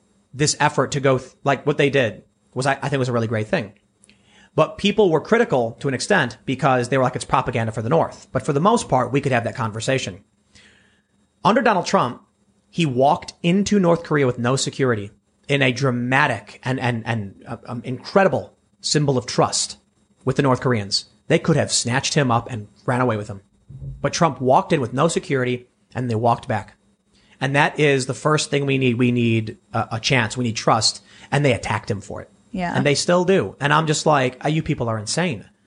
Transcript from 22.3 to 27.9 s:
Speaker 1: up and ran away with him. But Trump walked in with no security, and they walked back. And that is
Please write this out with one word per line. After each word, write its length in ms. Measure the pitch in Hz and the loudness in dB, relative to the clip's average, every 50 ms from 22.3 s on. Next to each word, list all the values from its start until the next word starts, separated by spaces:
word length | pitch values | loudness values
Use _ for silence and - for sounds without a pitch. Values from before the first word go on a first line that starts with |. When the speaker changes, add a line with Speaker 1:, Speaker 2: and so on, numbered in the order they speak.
Speaker 1:
up 180 | 113 117 113 - | 2 0 -2 -4
and 180 | 123 107 104 - _ _ - | -10 -12 -12 -14 _ _ -6
ran 140 | - 127 123 | -4 0 0
away 160 | 127 123 110 | 2 0 0
with 120 | 104 104 - | -2 -4 -8
him. 120 | 104 98 _ _ _ _ _ - - - - - - - | -12 -14 _ _ _ _ _ -20 -18 -16 -14 -14 -12 -6
But 120 | - 143 - | -6 -4 -2
Trump 280 | - 175 160 131 - | 0 0 0 0 0
walked 320 | 127 123 131 170 185 - 175 | 2 4 4 4 4 2 0
in 80 | 151 | 0
with 120 | 127 110 117 | 0 -2 -2
no 160 | 131 147 170 | 0 0 0
security, 580 | - - - - 143 131 123 123 123 120 - _ _ _ _ _ - | 0 -2 -4 -2 -2 -2 0 -2 -2 -4 -6 _ _ _ _ _ -8
and 120 | 117 127 123 | -6 -4 -2
they 60 | 113 | -2
walked 320 | 107 117 117 117 123 - - | 0 2 2 2 0 -2 -4
back. 260 | 120 104 95 - - _ _ _ _ _ _ _ _ _ _ _ _ - | -4 -4 -6 -8 -18 _ _ _ _ _ _ _ _ _ _ _ _ -6
And 160 | 135 135 139 | -4 0 2
that 220 | 143 151 180 - - | 2 2 2 2 2
is 260 | 151 147 | 2 4